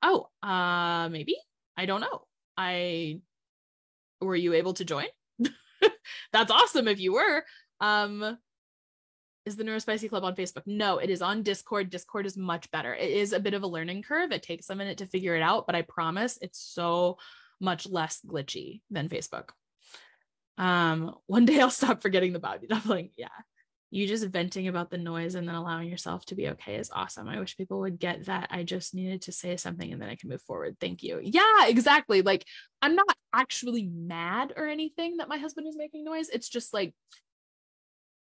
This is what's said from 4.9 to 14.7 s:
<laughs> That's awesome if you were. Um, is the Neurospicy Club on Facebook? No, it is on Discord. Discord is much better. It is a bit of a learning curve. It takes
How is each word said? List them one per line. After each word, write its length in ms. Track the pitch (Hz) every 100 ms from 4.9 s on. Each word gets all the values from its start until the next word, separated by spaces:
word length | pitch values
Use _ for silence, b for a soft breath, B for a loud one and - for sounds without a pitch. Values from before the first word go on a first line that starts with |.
| 143 453 - _ -
<laughs> 960 | 240 - _ _ 415 - - - -
That's 180 | 214 220
awesome 380 | 233 466 294 220
if 120 | 202
you 120 | 185
were. 320 | 220 403 302 B B B _
Um, 580 | 208 208 208 208 214 233 _ _ _ _ _ _ _ _ _ _ 208
is 100 | 208
the 80 |
Neurospicy 440 | 220 220 220 214 220
Club 160 | 208
on 100 | 185
Facebook? 280 | 185 180 -
No, 340 | - 208 208 175
it 120 | 196
is 100 | 175
on 220 | 180 214
Discord. 480 | 208 196 - 208 190
Discord 340 | 180 - 214
is 140 | 196 190
much 320 | 185 165 -
better. 240 | 156 120
It 160 | - -
is 240 | 190 202
a 60 | 220
bit 120 | 202
of 100 | 202
a 40 | 196
learning 360 | 170 165 190
curve. 300 | - 302 349
It 100 | 190
takes 280 | - 170 -